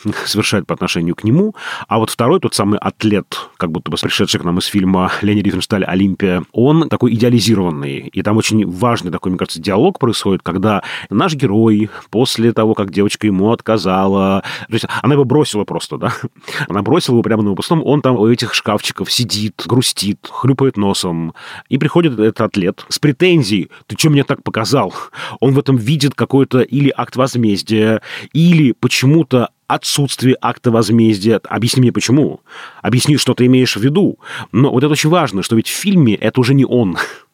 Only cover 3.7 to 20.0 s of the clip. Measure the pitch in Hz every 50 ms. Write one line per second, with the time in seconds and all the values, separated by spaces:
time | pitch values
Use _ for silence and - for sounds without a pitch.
3.7 | 78 - - 80 85 - - - - - 101 - - - - 87 87 92 - -
4.7 | - 101 92 95 92 92 92 92 - - 104 104 104 104 95 101 87 92 - -
5.7 | 110 95 92 - 90 95 101 98 90 - 98 92 90 90 76 - - 107 123 143
6.7 | 156 165 156 - 110 - 131 117 117 107 123 120 120 117 92 113 110 98 92 85
7.7 | 78 71 71 71 69 - - - - 95 90 104 107 110 - - 107 110 98 90
8.7 | 90 92 120 120 120 - 87 90 80 90 - 95 92 80 92 - - 82 80 101
9.7 | 92 104 147 202 - - 135 117 104 - - 101 95 85 - 90 85 92 92 110
10.7 | 104 92 - - - - - - 98 110 180 180 156 131 135 101 101 110 113 113
11.7 | 107 104 107 104 - - - _ - 110 131 - - 113 113 117 107 113 110 110
12.7 | 107 - 101 98 - 101 101 101 - - 107 107 98 92 98 110 117 - - -
13.7 | 110 107 82 92 92 95 98 98 98 98 95 95 98 95 - - - - - -
14.7 | 113 113 117 - - - - 123 147 143 135 113 139 151 143 - - 208 - -
15.7 | - - - - 151 127 160 - - - - - - _ - - - - 143 -
16.7 | 90 104 101 113 147 185 - - 120 117 101 107 113 107 104 101 95 - - -
17.7 | 175 156 - 113 143 147 - 131 127 101 107 113 123 - 117 101 - - - 113
18.7 | 104 104 - - - - 95 - - - 123 92 104 104 107 104 - - - 85
19.7 | 120 131 127 - - -